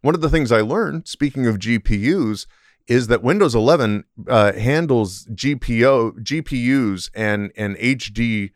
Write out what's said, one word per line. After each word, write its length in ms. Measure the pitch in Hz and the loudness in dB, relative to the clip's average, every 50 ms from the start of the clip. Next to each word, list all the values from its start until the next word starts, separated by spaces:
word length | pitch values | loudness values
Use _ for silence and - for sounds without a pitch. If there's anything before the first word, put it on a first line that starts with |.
| - | -2
one 120 | 139 170 | 0 0
of 60 | 170 | 0
the 80 | 156 156 | 0 0
things 240 | - 160 143 113 117 | 2 2 2 2 2
I 80 | 110 | 2
learned, 480 | 107 110 151 214 220 165 151 165 - - | 2 2 0 -2 -2 -2 -4 -8 -10 -12
speaking 380 | - - 143 143 - 135 127 | -6 -4 -4 -4 -2 -2 0
of 120 | 117 110 98 | 0 0 -2
G 200 | 101 113 117 110 | -2 -2 -2 0
P 180 | - - 110 | 0 0 0
Us, 500 | 98 104 135 185 196 135 107 107 95 - - _ _ _ _ _ _ _ | 0 2 0 0 0 0 -2 -2 -6 -8 -16 _ _ _ _ _ _ _
is 200 | - 120 131 123 | 0 0 0 2
that 160 | 107 120 107 110 | 2 0 0 2
Windows 320 | 127 175 208 202 147 113 | 0 2 4 2 2 2
eleven, 500 | 113 107 131 165 165 123 107 104 104 - _ _ - - - | 2 4 4 4 4 4 0 0 -2 -6 _ _ -18 -6 0
uh, 240 | 127 113 104 104 - | 2 4 4 4 2
handles 760 | - 107 123 143 160 170 147 131 117 107 95 95 - - - 110 | 0 0 0 0 0 2 2 2 0 0 -2 -6 -12 -14 -16 -12
G 220 | - - 139 147 | -6 -4 -4 -4
P 280 | 120 - - 120 113 117 | -2 -4 -2 0 4 4
O, 260 | 135 135 127 113 110 - - 110 | 4 4 4 2 -2 -4 -8 -8
G 200 | - 139 165 156 | -6 -6 -6 -6
P 140 | - 135 123 | -4 -4 -2
Us 520 | 120 123 135 139 123 104 98 90 - - - | 0 2 2 2 2 0 -2 -4 -8 -10 -8
and, 360 | 107 110 107 104 104 101 98 - | -4 -2 -2 -2 -2 -4 -6 -8
and 180 | - 107 101 98 95 | -6 -6 -6 -4 -2
H 320 | 110 123 135 123 - 107 104 | -2 -2 -2 -2 -6 -10 -6
D, 400 | 110 117 117 110 104 101 98 - | -4 -2 -2 -2 -4 -6 -8 -12